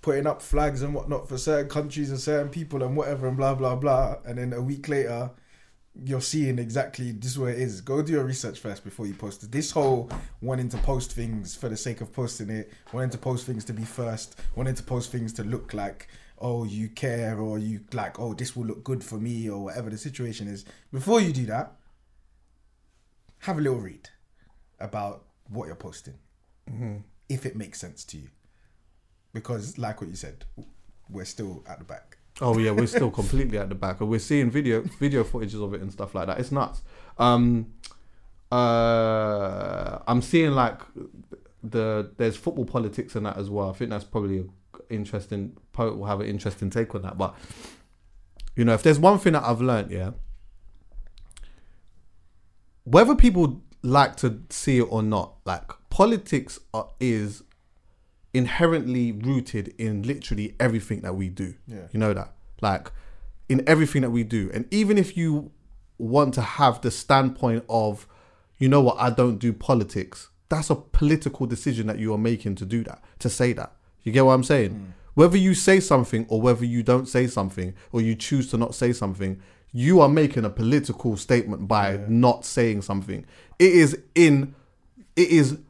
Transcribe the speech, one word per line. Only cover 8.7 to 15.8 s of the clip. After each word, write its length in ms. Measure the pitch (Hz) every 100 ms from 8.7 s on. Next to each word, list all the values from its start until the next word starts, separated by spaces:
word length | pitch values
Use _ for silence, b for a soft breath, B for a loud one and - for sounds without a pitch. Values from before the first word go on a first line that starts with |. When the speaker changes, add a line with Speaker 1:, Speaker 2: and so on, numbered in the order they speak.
| 101
Speaker 1:
before 240 | 101 - 104
you 60 |
post 280 | 95 107 -
it. 80 | 104
This 220 | 123 147
whole 360 | 156 139 127 120 B B B
wanting 280 | 117 127 123
to 80 | 113
post 340 | 123 135 127
things 460 | - 117 110 90 -
for 120 | 127
the 80 | 107
sake 240 | - 113
of 120 | 110
posting 380 | - 120 - 104
it, 220 | 110 107 b -
wanting 180 | 120 131
to 80 | 120
post 280 | 135 123 127
things 180 | 117
to 80 | -
be 100 | 110
first, 540 | 113 - 117 110 - - B
wanting 220 | - 131 127
to 60 |
post 260 | - 123 120
things 220 | 123 113
to 100 | 113
look 320 | 104 120 -
like, 320 | 104